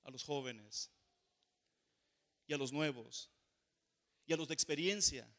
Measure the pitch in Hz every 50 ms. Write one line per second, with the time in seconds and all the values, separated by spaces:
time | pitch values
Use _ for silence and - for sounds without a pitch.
0 | _ - 131 127 - - 147 143 131 127 120 107 104 104 107 - - - _ _
1 | _ _ _ _ _ _ _ _ _ _ _ _ _ _ _ _ _ _ _ _
2 | _ _ _ _ _ _ _ _ _ - 147 143 139 127 135 147 156 151 135 120
3 | 113 120 - - - - _ _ _ _ _ _ _ _ _ _ _ _ _ _
4 | _ _ _ _ _ - 160 156 160 143 160 - - - 151 143 165 185 202 208
5 | - - 143 127 110 - -